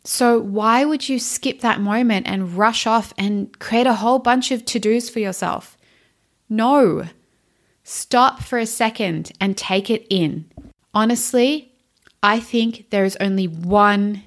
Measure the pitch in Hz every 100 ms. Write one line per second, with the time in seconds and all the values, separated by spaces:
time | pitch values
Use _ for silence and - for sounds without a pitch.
0 | - - 247 233 202 202 214 240 294 302
1 | - 254 - - 269 254 233 220 202 220
2 | 247 196 - 190 185 175 214 226 233 226
3 | 208 - 202 208 196 - - 226 254 220
4 | 220 262 247 254 254 254 240 233 208 233
5 | 233 226 202 185 175 - - _ _ _
6 | _ _ _ _ - 220 233 285 226 -
7 | 170 - _ _ _ _ _ _ - -
8 | - 247 262 - - 240 226 - 226 226
9 | 196 160 160 - 196 190 - 190 196 220
10 | - 190 151 165 156 - - _ _ 208
11 | 220 240 - 254 254 302 - _ _ _
12 | _ _ 202 226 226 233 226 226 - 202
13 | 190 196 196 190 185 165 175 208 208 202
14 | 202 202